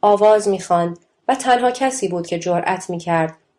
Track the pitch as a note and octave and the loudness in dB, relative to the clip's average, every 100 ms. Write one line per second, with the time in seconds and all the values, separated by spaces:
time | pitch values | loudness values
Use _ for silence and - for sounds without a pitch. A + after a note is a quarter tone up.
0 | G#3 G3+ G#3+ G#3+ G3+ F#3+ - F3 E3+ E3+ | 4 4 6 4 2 -4 0 0 0 -6
1 | _ _ - C4+ C4+ A#3+ B3 B3 C4+ C4 | _ _ -4 -2 2 2 2 0 -4 -2
2 | G3+ F3 F3 F3 F3 F3 - F3+ - F3 | -4 -4 -6 -6 -2 -2 -2 -6 -6 -8
3 | F3 E3+ D#3+ D#3+ _ | -2 -2 -2 -6 _